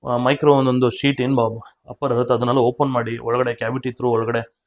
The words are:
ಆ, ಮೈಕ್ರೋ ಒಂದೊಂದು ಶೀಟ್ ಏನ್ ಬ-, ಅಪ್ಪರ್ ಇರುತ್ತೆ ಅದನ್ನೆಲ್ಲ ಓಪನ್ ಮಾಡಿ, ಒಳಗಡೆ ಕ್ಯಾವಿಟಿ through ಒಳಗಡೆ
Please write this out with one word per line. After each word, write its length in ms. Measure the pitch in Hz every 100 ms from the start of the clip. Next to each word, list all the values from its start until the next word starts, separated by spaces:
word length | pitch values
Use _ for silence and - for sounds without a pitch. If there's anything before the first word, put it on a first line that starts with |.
| 127
ಆ, 100 | 123
ಮೈಕ್ರೋ 380 | 123 139 147
ಒಂದೊಂದು 360 | 139 131 127 123
ಶೀಟ್ 300 | 117 143 135
ಏನ್ 160 | 127 135
ಬ-, 520 | 113 113 - _ -
ಅಪ್ಪರ್ 240 | 123 139
ಇರುತ್ತೆ 220 | 120 123
ಅದನ್ನೆಲ್ಲ 260 | 120 120 127
ಓಪನ್ 300 | 120 123 143
ಮಾಡಿ, 280 | 127 113 117
ಒಳಗಡೆ 360 | 117 120 123
ಕ್ಯಾವಿಟಿ 340 | 120 113 131 131
through 240 | 120 123
ಒಳಗಡೆ 440 | 113 113 117 113 _